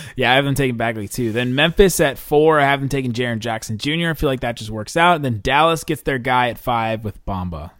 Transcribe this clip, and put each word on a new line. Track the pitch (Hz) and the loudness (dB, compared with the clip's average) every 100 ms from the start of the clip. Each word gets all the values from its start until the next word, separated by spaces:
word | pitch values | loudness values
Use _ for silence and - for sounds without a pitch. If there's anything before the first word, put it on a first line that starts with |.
| 151 - | -12 -2
Yeah, | 120 | 2
I | 131 | 2
have | 139 | 2
him | 139 | 0
taking | 135 117 | 0 0
Bagley | 117 113 101 | -2 -4 -6
too. | - 120 | -4 -2
Then | 110 123 | -2 -2
Memphis | 127 165 - 196 - | 0 2 4 4 4
at | 151 123 | 0 0
four, | - 151 156 151 | 0 4 6 6
I | |
have | 139 139 | 4 2
them | 135 | 0
taking | 143 127 | -2 -2
Jaren | 117 123 113 | -2 -2 -4
Jackson | 117 110 - 107 | -4 -6 -6 -6
Junior. | 143 160 170 | -2 0 -2
I | 156 | 0
feel | 151 | -2
like | 131 | 0
that | 120 117 | -4 -6
just | 107 | -8
works | 107 107 165 | -8 -4 2
out. | 170 170 | 4 4
And | |
then | 139 110 | 0 -2
Dallas | 113 139 165 160 | 0 4 4 2
gets | - 151 | -2 -4
their | - 135 | -2 -2
guy | 123 123 123 | 0 2 2
at | 113 | -2
five | - 117 113 113 | -2 -2 -2 -4
with | 113 - | -6 -10
Bamba. | - 95 90 80 76 - | -8 -6 -6 -8 -12 -18